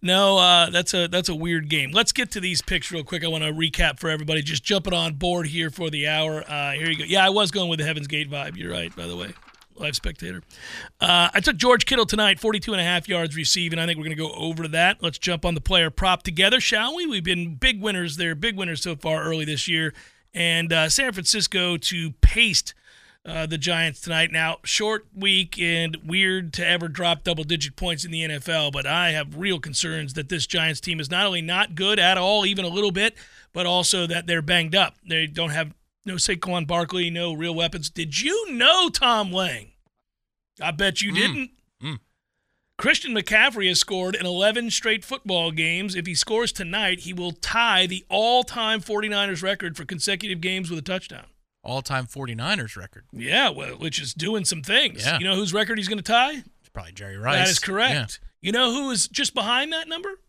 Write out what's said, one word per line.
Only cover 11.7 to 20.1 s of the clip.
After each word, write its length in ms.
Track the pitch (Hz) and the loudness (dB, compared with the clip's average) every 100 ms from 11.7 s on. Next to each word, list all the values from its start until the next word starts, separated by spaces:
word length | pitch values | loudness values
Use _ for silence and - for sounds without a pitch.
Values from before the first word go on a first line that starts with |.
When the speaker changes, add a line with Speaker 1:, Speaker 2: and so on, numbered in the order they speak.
| 247 | 6
Speaker 1:
Kittle 220 | - 262 220 | 6 2 2
tonight, 320 | 214 208 190 | 2 2 2
forty-two 340 | 220 214 165 | 2 -2 -2
and 80 | 202 | -2
a 40 | |
half 240 | 175 175 165 | 0 0 0
yards 280 | 180 165 151 | -2 -2 -2
receiving. 420 | 160 190 175 165 | 0 0 0 0
I 60 | |
think 140 | 170 165 | -2 -2
we're 60 | |
gonna 100 | 156 | -4
go 180 | 156 156 | -4 -6
over 360 | - 160 165 165 | -4 -4 -4 -2
that. 340 | 156 175 208 | 2 2 2
Let's 160 | 175 143 | -4 -4
jump 260 | - 170 | -4 -2
on 100 | 175 | 0
the 60 | 165 | -2
player 300 | - 190 165 | 2 4 4
prop 320 | - 190 180 | 2 2 2
together, 380 | - 160 190 254 | 0 2 4 4
shall 340 | - 214 233 | 2 0 0
we? 100 | 320 | -2
We've 200 | 349 220 | -4 -2
been 320 | 170 180 170 147 | -2 -2 -2 0
big 260 | 262 226 | 0 0
winners 340 | 214 190 175 151 | -2 -2 -4 -2
there, 180 | 175 156 | -4 -2
big 200 | 214 196 | -4 -2
winners 240 | 185 160 | -4 -4
so 120 | 180 | -6
far 300 | 156 160 156 | -6 -2 -2
early 200 | 156 160 | -2 -4
this 220 | 151 147 180 | -4 -4 0
year. 260 | 165 160 - - | 0 0 -4 -20